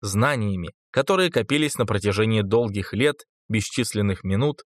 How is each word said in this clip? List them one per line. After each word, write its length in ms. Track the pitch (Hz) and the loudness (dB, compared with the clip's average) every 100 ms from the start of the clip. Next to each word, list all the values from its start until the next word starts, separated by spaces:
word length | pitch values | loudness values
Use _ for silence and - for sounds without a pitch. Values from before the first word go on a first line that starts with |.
знаниями, 680 | 107 98 127 139 104 95 82 - _ | -2 0 2 0 -2 -4 -8 -14 _
которые 380 | - 135 190 180 | -2 0 2 2
копились 460 | 147 107 147 151 - | 0 0 0 0 -2
на 80 | 110 | -2
протяжении 540 | 101 104 98 110 110 | 0 0 2 2 2
долгих 520 | 98 113 120 101 92 | 2 2 2 -2 -4
лет, 300 | 101 139 - - _ _ | 0 0 -2 -12 _ _
бесчисленных 760 | 110 101 - 120 107 101 92 | -2 -2 -2 -2 0 0 -2
минут 400 | 95 98 143 143 | -2 0 0 -2